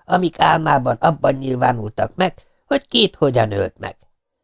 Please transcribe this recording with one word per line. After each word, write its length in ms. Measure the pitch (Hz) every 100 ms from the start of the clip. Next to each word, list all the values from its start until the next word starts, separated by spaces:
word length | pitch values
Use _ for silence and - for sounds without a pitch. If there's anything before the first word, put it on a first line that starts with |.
| -
amik 340 | 185 170 -
álmában 560 | 160 160 156 139 127 120
abban 340 | 160 151 139
nyilvánultak 800 | 135 135 127 123 120 107 - 113 -
meg, 260 | 185 - _ _ -
hogy 220 | 277 -
két 280 | 240 196 -
hogyan 360 | 143 120 110
ölt 260 | 98 95 -
meg. 200 | 101 - _ _ _ _